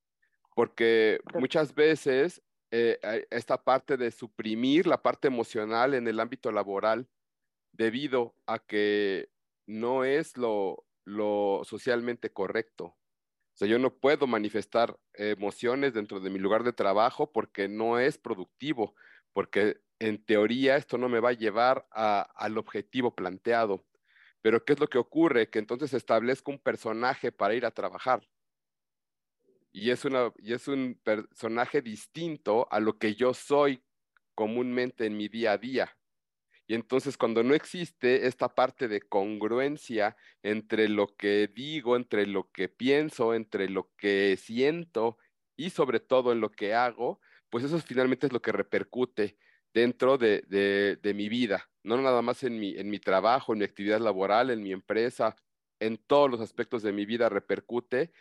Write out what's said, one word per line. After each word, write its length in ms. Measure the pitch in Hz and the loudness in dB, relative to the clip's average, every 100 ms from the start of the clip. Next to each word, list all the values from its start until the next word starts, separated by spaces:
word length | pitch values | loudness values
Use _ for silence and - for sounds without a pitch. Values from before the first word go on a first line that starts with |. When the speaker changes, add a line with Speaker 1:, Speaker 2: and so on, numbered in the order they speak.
| _ _ _ _ _ - | _ _ _ _ _ -2
Speaker 1:
Porque 640 | 117 - 113 113 110 98 | -2 2 4 6 4 2
Speaker 2:
Claro. 160 | - 131 | -2 -4
Speaker 1:
muchas 360 | 131 170 147 127 | 0 0 0 4
veces, 680 | 151 156 147 131 165 - _ _ _ | 4 4 2 2 2 -2 _ _ _
eh, 260 | 117 117 - | 0 2 0
hay 220 | 104 113 - | -4 -6 -6
esta 340 | 120 117 131 | -8 -2 -2
parte 320 | - 131 - 135 | 2 2 0 -2
de 140 | 120 | -2
suprimir 760 | - 120 - 110 110 127 147 185 | -6 -12 -10 -6 -2 2 2 2
la 160 | 131 | 2
parte 240 | 131 127 143 | 0 0 0
emocional 680 | 123 113 117 107 113 131 | 0 -4 -4 -2 0 2
en 140 | 135 120 | 0 -2
el 120 | 110 | -2
ámbito 320 | 113 127 120 | -4 -6 -4
laboral 560 | 107 98 98 107 113 127 _ _ _ _ _ _ | -2 -2 -2 0 -2 -4 _ _ _ _ _ _
debido 600 | - 113 117 143 127 117 - - | -2 -2 0 -2 -2 -2 -6 -8
a 100 | 110 | -8
que 720 | - 104 104 104 101 92 - _ _ _ - | -4 0 2 2 0 -2 -6 _ _ _ -14
no 360 | 107 117 131 | -6 -2 -2
es 320 | 131 143 160 127 | 0 -2 -2 -4
lo, 480 | 120 104 95 73 _ _ - | -2 0 -2 -6 _ _ -12
lo 560 | 104 107 104 101 98 | -4 -2 0 0 -2
socialmente 680 | - 104 127 120 120 120 110 | -4 -8 -2 -2 -2 -6 -8
correcto. 540 | - 95 107 - - 85 | -6 -4 -4 -6 -10 -16
O 720 | - _ _ _ _ _ _ | -16 _ _ _ _ _ _
sea, 100 | 101 | 0
yo 100 | 117 | 2
no 160 | 131 | 2
puedo 320 | - 135 151 139 | 0 2 2 2
manifestar 720 | 113 104 107 - 117 117 - _ | 0 -2 -4 -2 0 0 -2 _
emociones 800 | - 104 101 101 - 117 131 139 | -8 -4 -2 -4 -4 -2 0 0
dentro 260 | 110 104 101 | -2 -6 -6
de 120 | 95 | -6
mi 80 | 98 | -2
lugar 240 | 95 110 | 2 2
de 100 | 120 | 2
trabajo 580 | - 98 98 120 - 147 | 0 2 4 2 2 -2
porque 360 | 113 101 - 98 | -2 -4 -4 -4
no 320 | 104 113 120 | -2 0 2
es 180 | 131 - | 2 0
productivo, 800 | - 104 90 _ 139 135 104 _ - - _ | -6 -8 -10 _ -6 -4 -4 _ -20 -20 _
porque 480 | - 95 101 104 - _ _ | -6 -2 2 2 0 _ _
en 260 | 110 104 - | -4 -4 2
teoría 500 | 107 107 123 135 139 | 4 4 2 2 2
esto 220 | 143 120 | 0 -4
no 100 | 123 | 0
me 120 | 117 | 0
va 100 | 120 | 0
a 40 | |
llevar 540 | 123 110 101 123 131 - | 0 0 2 2 2 -4
a, 300 | - 110 101 | -2 0 0
al 360 | - - 107 110 | -2 -6 -6 -6
objetivo 560 | 107 107 - 131 120 | -6 -8 -6 -2 -2
planteado. 720 | - 92 92 - 117 113 95 - _ _ _ _ _ 110 | -2 -6 -4 -2 0 0 -2 -8 _ _ _ _ _ 2
Pero 180 | 113 | 2
¿qué 100 | - | 4
es 60 | 147 | 2
lo 80 | 147 | 2
que 120 | 123 | 0
ocurre? 500 | 120 147 165 123 110 | 0 2 4 4 2
Que 80 | 110 | -2
entonces 340 | 107 123 143 123 | -4 -4 -2 -4
establezco 560 | - 113 117 135 - | 0 2 2 -2 -4
un 80 | 143 | -6
personaje 720 | - 113 113 110 120 135 127 | -4 -4 -4 -2 -2 -2 -6
para 240 | - 101 117 | -2 0 0
ir 100 | 117 | -2
a 60 | |
trabajar. 580 | - 98 90 - 120 - _ _ _ _ _ _ _ _ _ _ _ _ _ _ | -4 -6 -6 -2 -2 -4 _ _ _ _ _ _ _ _ _ _ _ _ _ _
Y 180 | - 110 | -6 -2
es 160 | 123 143 | -2 0
una, 260 | 131 117 - | 0 -2 -4
y 160 | 104 | -8
es 140 | 117 - | -6 -4
un 340 | 139 127 117 | -4 -4 -4
personaje 760 | - 107 - - 113 117 123 147 | -2 -2 -4 -10 -4 -2 0 -2
distinto 880 | 120 107 - 156 170 151 - 107 - | -4 -8 -14 -10 -8 -6 0 0 0
a 100 | 107 | 0
lo 200 | 107 107 | -2 -2
que 160 | 110 107 | -4 0
yo 180 | 123 | 0
soy 500 | 123 - 143 143 131 _ _ _ _ _ - | -2 0 2 2 0 _ _ _ _ _ -6
comúnmente 720 | 107 117 127 123 123 - 110 | -4 -2 -2 -2 -4 -4 -4
en 100 | 104 | -4
mi 120 | 107 | -6
día 240 | 110 110 | -2 0
a 40 | 101 | 0
día. 400 | 117 127 92 - _ _ _ _ _ _ - | -2 -4 -4 -8 _ _ _ _ _ _ -6
Y 80 | 113 | -6
entonces 420 | 113 131 139 127 | -2 -2 -2 -2
cuando 240 | 113 113 | 0 2
no 140 | 120 151 | 2 0
existe 720 | - 180 170 _ 123 127 127 | -2 -10 -10 _ 2 2 0
esta 260 | - 123 | -2 -2
parte 340 | - 127 - 123 | 0 0 -2 -4
de 140 | 104 | -4
congruencia 1120 | - 101 98 107 107 120 139 151 - 110 104 - - _ | -2 -2 -2 -4 -2 0 -2 -4 -6 -2 -2 -4 -16 _
entre 460 | 101 110 107 107 110 | -4 -4 -2 0 2
lo 260 | 104 101 - | 2 0 -2
que 320 | 101 104 104 | 0 2 0
digo, 480 | 104 143 156 117 123 | -4 -10 -6 0 0
entre 320 | 123 107 101 | 0 -2 0
lo 240 | 95 - | -2 -6
que 180 | - 92 | -6 -8
pienso, 640 | - 123 139 156 - 113 | -4 0 2 0 -2 0
entre 340 | 113 110 104 95 | 0 -4 -4 -4
lo 240 | 95 - _ | -4 -6 _
que 400 | 101 98 101 92 | 0 2 2 2
siento 800 | - 113 135 170 170 113 113 113 _ _ _ - | -2 0 0 0 -6 -2 -2 -4 _ _ _ -12
y 140 | 165 | -8
sobre 280 | - 143 113 | -2 0 0
todo 320 | - 131 123 | 2 2 4
en 80 | 117 | 0
lo 120 | 107 | -2
que 240 | - 101 113 | -4 -2 0
hago, 440 | 123 110 123 202 _ _ _ | 0 -2 -6 -6 _ _ _
pues 140 | 120 | -6
eso 160 | 139 165 | -2 -4
finalmente 480 | - 123 127 123 143 | -2 0 0 2 -2
es 60 | |
lo 100 | 120 | -2
que 80 | - | -2
repercute 880 | 101 98 101 98 120 123 - 104 - _ _ _ 226 | -2 -2 -2 -4 -4 -4 -2 -4 -6 _ _ _ 2
dentro 420 | 240 240 131 135 | 2 4 2 4
de, 240 | 113 101 - | 4 2 0
de, 480 | 98 98 98 101 90 | 0 2 2 0 0
de 100 | 104 | -4
mi 140 | 101 104 | -4 -4
vida, 420 | 120 120 95 - _ | -2 0 -2 -4 _
no 140 | - 120 | -4 0
nada 240 | 135 123 | 2 2
más 220 | 117 123 | 2 -2
en 140 | 131 117 | -4 -6
mi, 200 | 101 - | -6 -6
en 120 | 101 | -8
mi 80 | 101 | -6
trabajo, 540 | - 95 101 131 - | 0 2 4 2 0
en 80 | 107 | -2
mi 60 | 98 | -4
actividad 340 | - 101 107 | -4 -2 0
laboral, 500 | 113 95 95 107 131 | 0 0 2 2 2
en 140 | 113 | -2
mi 80 | 101 | -6
empresa, 640 | 95 - 104 120 - 113 - _ _ _ _ | -8 -4 -2 -2 -2 -2 -4 _ _ _ _
en 160 | 110 113 | -4 -4
todos 340 | - 143 143 | 2 4 6
los 80 | 120 | 2
aspectos 420 | 110 - 117 120 | -4 -6 -6 -2
de 120 | 104 | -2
mi 120 | 101 104 | -2 -4
vida 220 | 117 117 | 0 0
repercute 840 | 101 - 98 - 117 - 127 165 _ | 0 -2 -4 -4 -6 -2 -2 -2 _